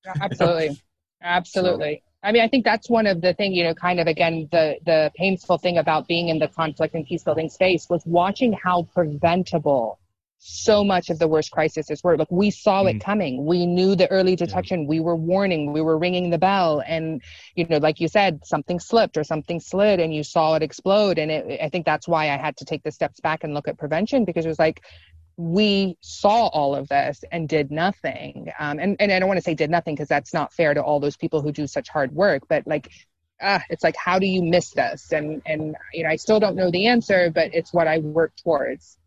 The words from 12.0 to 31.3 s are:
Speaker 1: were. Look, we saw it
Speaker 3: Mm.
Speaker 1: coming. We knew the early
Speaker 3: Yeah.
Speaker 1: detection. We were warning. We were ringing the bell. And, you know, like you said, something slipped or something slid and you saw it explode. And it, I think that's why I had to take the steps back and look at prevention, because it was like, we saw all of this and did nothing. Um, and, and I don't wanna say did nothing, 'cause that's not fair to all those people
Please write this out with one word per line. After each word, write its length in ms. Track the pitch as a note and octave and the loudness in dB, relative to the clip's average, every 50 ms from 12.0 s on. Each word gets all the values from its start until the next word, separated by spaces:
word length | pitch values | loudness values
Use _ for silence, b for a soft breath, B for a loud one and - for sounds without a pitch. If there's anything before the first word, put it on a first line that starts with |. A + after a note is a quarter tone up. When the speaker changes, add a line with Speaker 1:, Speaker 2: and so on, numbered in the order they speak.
| - | 2
Speaker 1:
were. 140 | F3+ E3 | 2 2
Look, 120 | C#3+ D#3 _ | 2 2 _
we 220 | F3 F3+ G#3 G#3 | 2 2 2 2
saw 320 | G3 - - G#3+ F#3+ G3 G3 | 0 0 0 2 2 4 2
it 140 | F#3 B2 | 2 0
Speaker 3:
Mm. 40 | G#2 | -2
Speaker 1:
coming. 440 | - - G#3 G#3+ F#3 C#3+ B2+ B2+ C#3+ | -4 -2 -2 -2 -2 -2 -4 -4 -2
We 200 | D#3 F3 F3+ F3 | 0 0 2 2
knew 300 | F3 F3 F3+ F#3 F#3+ G3 | 0 2 2 2 2 4
the 160 | F3+ F#3 - | 4 2 2
early 200 | F#3+ F#3+ F#3 F#3 | 4 2 2 2
Speaker 3:
Yeah. 140 | F#3 E3+ F3 | 2 0 -2
Speaker 1:
detection. 420 | E3+ G3+ F3+ F#3 - F#3+ F3 D3+ | -4 -4 -6 -4 -4 -4 -4 -2
We 120 | C#3 D#3 D#3+ | -2 -2 -2
were 160 | D#3+ E3+ E3+ | 0 -2 -2
warning. 560 | E3 D#3+ E3+ F3+ G3 G3+ F#3+ F3+ D#3 D3 D3 | -2 0 0 0 2 2 0 0 -2 -2 -2
We 80 | D3 D#3 | -2 -2
were 180 | D#3+ D#3+ D#3+ | 0 0 0
ringing 340 | D#3 F3 F3+ F3+ F3+ F3+ F3 | 0 0 0 0 -2 0 0
the 60 | E3+ | 0
bell. 460 | D#3+ F3+ F#3+ G3 G3 F3+ E3 D3+ D3 - | 2 2 2 2 2 2 2 0 -2 -2
And, 360 | - E3 D#3+ D#3+ D#3+ D#3+ - B B B B B B B | -4 -6 -4 -4 -6 -6 -8 B B B B B B B
you 100 | F3+ E3 | -4 -2
know, 120 | E3 E3 | 0 2
like 240 | D3 D3 D#3 D#3+ - | 2 2 2 0 0
you 80 | E3+ D#3+ | -4 0
said, 360 | - G#3 G3+ F#3+ D#3+ D3 - | 2 2 2 2 0 -4 -6
something 340 | - - D3+ C#3+ - F3+ E3+ | -4 -4 -4 -4 -4 -6 -6
slipped 340 | - - - A3+ G#3+ - - | -4 0 2 2 2 2 0
or 80 | D#3+ D3+ | -4 -4
something 380 | - E3 D#3 C#3+ - F3 E3 | -2 -4 -6 -4 -6 -8 -8
slid 400 | - - - F#3+ G3+ G#3+ G3+ F3 | -8 -6 0 2 2 4 4 2
and 120 | E3 D#3+ D#3 | 0 -2 -2
you 80 | D3+ D3 | -6 -6
saw 320 | - - F3 D#3+ D#3 D#3+ | -2 0 2 2 4 2
it 80 | D#3 D#3 | 2 0
explode. 540 | D3+ - - _ F#3 G3 G#3+ G#3+ G3 F3 | -4 -6 -6 _ 2 2 4 4 2 0
And 140 | D#3 D3+ D#3 | 0 -2 -2
it, 300 | D#3 D3+ D#2+ F#2+ - - D#3+ | -2 -4 -4 -6 -6 -6 -6
I 60 | D3+ | -4
think 160 | - F3+ D#3 | -4 -2 -2
that's 240 | E3 D#3 D3+ - - | 0 -2 -2 0 0
why 160 | E3+ D#3 D#3 D3+ | 0 0 2 0
I 60 | C#3+ | -2
had 220 | C#3 - D3+ C#3 | -2 -4 -6 -6
to 80 | - C#3+ | -8 -10
take 180 | - E3 D3 _ | -10 -10 -8 _
the 80 | D#3 | -10
steps 300 | D3 - E3 C#3+ _ - | -4 -4 -4 -4 _ -4
back 240 | - D#3+ D#3+ - - | -4 -4 -4 -2 -6
and 80 | D#3 D3 | -6 -6
look 160 | D3 - - | -6 -6 -6
at 80 | E3+ | -8
prevention, 480 | _ D#3+ C#3+ D#3 E3 G3+ - - C4+ A3 | _ -6 -4 -2 -2 -2 0 2 0 0
because 180 | F3+ E3 F3 D#3+ | 0 -2 -2 -2
it 60 | E3 | -2
was 100 | D#3 - | 0 2
like, 240 | E3 D#3+ D#3+ - b b b b b b b b _ _ _ | 2 0 0 -4 b b b b b b b b _ _ _
we 600 | - E3+ E3 E3+ G3 G#3+ G#3 G3+ G3 G3 F#3+ E3+ _ | -8 -6 0 2 2 4 4 4 2 0 -2 -4 _
saw 460 | - - - - - G3+ G#3 A#3+ A3+ | -16 -18 -14 0 2 4 4 4 2
all 280 | F#3 - D#3 C#3+ C#3 C#3 | 2 2 0 0 0 0
of 140 | C#3 C#3 C#3+ | -2 -4 0
this 340 | C#3 C#3 C3+ C3 C#3+ - - - | 0 0 0 -2 -6 -10 -12 -10
and 160 | - E3+ D#3+ | -8 -6 -4
did 240 | D3 D#3+ D3+ D3 C3+ | -2 0 -2 0 -2
nothing. 800 | D3 D#3 E3+ F#3+ G3 _ - D3 B2 - C#3 C#3 C#3 C3+ - - - - | -2 -2 -2 -2 -2 _ -8 -10 -8 -8 -14 -14 -14 -14 -14 -14 -12 -8
Um, 200 | D3+ D3 D3 D3+ | -8 -6 -6 -2
and, 180 | E3 G3 G3+ - | -2 -2 0 0
and 120 | G#3+ G3+ F#3+ | 2 2 2
I 60 | F#3 | 2
don't 100 | F#3+ F#3+ | 2 2
wanna 120 | G3 F3 | 0 0
say 140 | - F3+ D#3+ | -2 -2 -2
did 160 | - D#3 D3 | -2 0 0
nothing, 240 | E3+ E3+ - E3 D3+ | 0 0 0 -2 -6
'cause 140 | - D3+ - | -6 -2 -2
that's 240 | D#3 C#3+ - - - | -2 -2 -2 -2 -4
not 200 | E3 D3 - _ | -4 -4 -4 _
fair 200 | - E3 D3 D3 | 0 2 2 2
to 100 | D3 C#3 | 0 0
all 160 | D3 D3+ D3 | 0 0 0
those 160 | C#3+ D3 C#3+ | 0 -2 -4
people 260 | _ - D#3+ | _ -6 -2